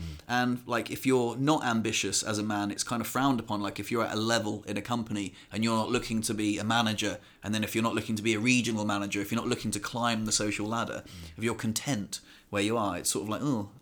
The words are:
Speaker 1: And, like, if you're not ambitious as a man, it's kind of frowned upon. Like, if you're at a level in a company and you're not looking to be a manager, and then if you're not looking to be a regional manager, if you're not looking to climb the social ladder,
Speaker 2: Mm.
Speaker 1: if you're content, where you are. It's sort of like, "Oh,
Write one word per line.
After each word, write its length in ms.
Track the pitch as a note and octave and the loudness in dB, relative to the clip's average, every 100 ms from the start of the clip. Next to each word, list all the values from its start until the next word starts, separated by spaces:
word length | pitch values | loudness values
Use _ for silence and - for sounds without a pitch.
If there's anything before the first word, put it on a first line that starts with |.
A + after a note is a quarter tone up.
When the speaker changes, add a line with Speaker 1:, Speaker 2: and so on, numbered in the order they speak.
| E2 D2+ - | -8 -10 -2
Speaker 1:
And, 360 | B2 B2 B2 | 0 2 0
like, 260 | - A#2 A2 | -2 -2 -2
if 140 | - | -2
you're 320 | C3 B2+ A#2 A#2 | 2 4 4 2
not 280 | C#3 D#3 | 2 4
ambitious 580 | B2 A2+ G#2+ G#2 G2 - | 2 2 2 0 0 0
as 160 | - G#2 | 0 0
a 40 | |
man, 280 | G#2 G#2 G2+ | 0 -2 -2
it's 120 | G2 | -4
kind 200 | - A#2+ | -4 -2
of 40 | G#2+ | -2
frowned 320 | B2+ C#3 B2 | 0 2 2
upon. 220 | A2+ G#2 | 0 -4
Like, 180 | G2 F#2+ | -2 -6
if 120 | G#2 | -2
you're 140 | A#2+ A2 | 0 0
at 80 | |
a 40 | G#2+ | 0
level 460 | A2+ A#2 G#2+ G#2+ - | 2 2 0 -4 -4
in 120 | G#2 | -6
a 40 | |
company 520 | G#2 A#2+ A2 G#2 F#2+ - - | -2 -4 -2 -4 -4 -8 -8
and 100 | G#2+ | 0
you're 140 | A#2 A2 | 2 2
not 140 | G#2+ | 2
looking 320 | A#2+ - A2+ | 0 0 0
to 100 | A2 | 0
be 240 | G#2+ G#2+ G#2 | 0 2 2
a 80 | |
manager, 540 | G#2+ A#2 A2 G#2 G#2 F2+ - - | 2 2 2 2 0 -4 -10 -12
and 100 | G2+ | -4
then 80 | A2 | -2
if 120 | G#2 | 0
you're 100 | A2+ | 2
not 100 | A2+ | 2
looking 220 | G#2+ G#2+ A2 | 0 -2 -2
to 60 | |
be 100 | A2 | 2
a 80 | G#2+ | 2
regional 460 | B2 B2 A#2 A2 G#2 | 4 4 2 0 0
manager, 340 | G2+ G2+ G2+ | 0 0 -2
if 100 | F#2+ | -2
you're 80 | A#2 | -2
not 80 | A#2+ | 0
looking 200 | A#2+ A2 | 0 0
to 80 | G2+ | -2
climb 440 | - A#2+ A#2 A2+ | -4 -2 0 0
the 80 | G#2+ | 0
social 320 | - G#2 G2+ G#2 | 2 0 0 -2
ladder, 360 | A#2 G#2+ - | -2 -2 -6
Speaker 2:
Mm. 320 | - F2+ E2 - | -10 -14 -14 -4
Speaker 1:
if 80 | |
you're 100 | A2+ | -2
content, 680 | A2+ A2+ G#2+ C#3+ A#2 F#2+ - - - - | 0 -2 -2 0 -2 -2 -8 -12 -20 -4
where 100 | G2+ | 0
you 140 | G#2 A#2 | 2 2
are. 220 | G2+ F2+ | 2 0
It's 100 | - | 0
sort 120 | - | -2
of 60 | G#2 | -2
like, 100 | G#2+ | -2
"Oh, 280 | C#3+ A#2+ G2+ - | 0 0 -2 -8